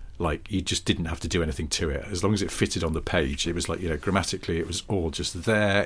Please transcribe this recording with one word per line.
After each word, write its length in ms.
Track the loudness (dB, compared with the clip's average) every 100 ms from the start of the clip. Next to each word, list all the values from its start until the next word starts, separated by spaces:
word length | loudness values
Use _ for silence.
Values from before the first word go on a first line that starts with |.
| -14 -4
Like, 320 | -2 -2 -2
you 120 | -2
just 240 | 0 -2
didn't 220 | 0 0 0
have 120 | -4
to 80 | 0
do 140 | 0
anything 240 | 0 -2 -2
to 220 | 0 0
it. 140 | -2 -4
As 140 | 0
long 120 | 2
as 60 | 2
it 100 | 0
fitted 320 | 0 0 2
on 80 | 0
the 80 | 0
page, 480 | 0 2 2 0 -2
it 60 |
was 140 | -2 -2
like, 120 | -2
you 80 | -2
know, 80 | -2
grammatically 600 | 2 2 0 -4 -2 -2
it 60 | 0
was 180 | -4 -2
all 240 | 0 0
just 320 | -2 -4 -2
there. 380 | 2 4 6 4